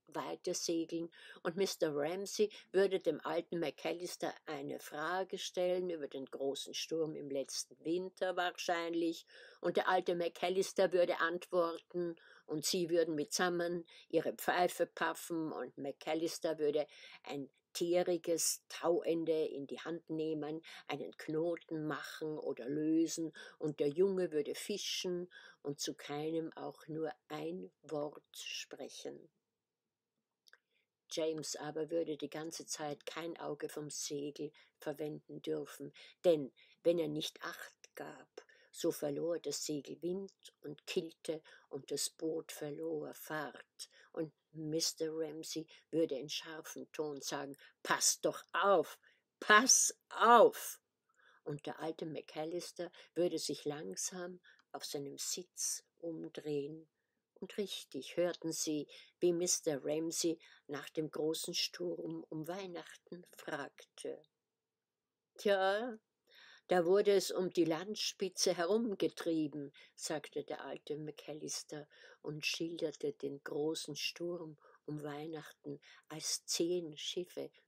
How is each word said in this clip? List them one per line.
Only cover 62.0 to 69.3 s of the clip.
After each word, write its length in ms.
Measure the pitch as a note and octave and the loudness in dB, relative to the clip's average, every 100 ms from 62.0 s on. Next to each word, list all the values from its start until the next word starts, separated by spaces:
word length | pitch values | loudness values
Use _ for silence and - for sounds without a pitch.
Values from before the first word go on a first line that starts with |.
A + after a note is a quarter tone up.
| E3 E3 - | -4 -6 -6
um 180 | D#3 D#3+ | -6 -6
Weihnachten 760 | F#3+ F#3 E3 - - - F3+ - | -6 -8 -10 -12 -18 -16 -16 -16
fragte. 920 | - - D3 C#3 - - - C#3 D3+ D#3 _ _ _ _ _ _ _ _ _ _ - | -14 -6 -6 -6 -12 -20 -12 -10 -10 -14 _ _ _ _ _ _ _ _ _ _ 0
„Tja, 600 | G#3 G3 F#3+ G#3 B3 A3 _ _ _ - - - - | 4 6 6 2 0 -8 _ _ _ -20 -20 -8 2
da 180 | F3+ E3+ | 4 8
wurde 260 | G3 G3+ | 6 8
es 180 | G3 - | 6 4
um 180 | - F#3 | 0 0
die 160 | F3+ D#3+ | 4 4
Landspitze 920 | D#3+ G3 G#3 - - F#3+ - F#3+ F3 | 2 -2 -4 -4 -2 -4 2 2 4
herumgetrieben“, 1160 | E3+ A3 A#3 F#3+ D#3 - E3+ | 4 2 2 0 0 0 0